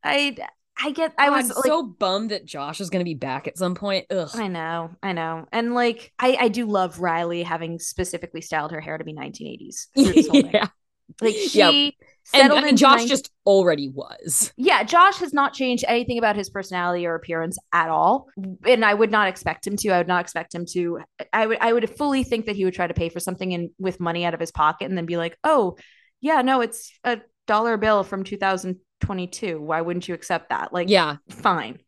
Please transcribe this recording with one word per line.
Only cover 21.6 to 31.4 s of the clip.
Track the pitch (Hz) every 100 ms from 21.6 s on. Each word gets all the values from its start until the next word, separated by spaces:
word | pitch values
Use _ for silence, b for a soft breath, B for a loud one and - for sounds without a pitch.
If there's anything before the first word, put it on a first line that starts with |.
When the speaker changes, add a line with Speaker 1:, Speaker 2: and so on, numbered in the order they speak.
Speaker 1:
I | 233
would | 233 220 -
fully | 294 269
think | 254 226 220
that | 202
he |
would | 185
try | 180 175
to |
pay | 175 170
for | 175
something | 180 185 185
and | 175 170 _
with | 190 180
money | 170 170
out | 175
of | 165
his | 165
pocket | - 151 160 196
and | 185
then | 170
be | 170
like, | 165 -
"Oh, | 302 302 190 175 b b b _
yeah, | 277 311
no, | 254 262
it's | 233 226 - _
a | 247 233 _ _ -
dollar | 214 233 220
bill | 214 208
from | 196 196
two | 190 196
thousand | 196 190 185 185 _ _
twenty-two. | - 185 180 - 208 160
Why | 151 160
wouldn't | 170 175 175
you |
accept | 170 - 170 -
that?" | 113 78
Like, | 180 185
Speaker 2:
Yeah. | 196 156 147 _
Speaker 1:
fine. | -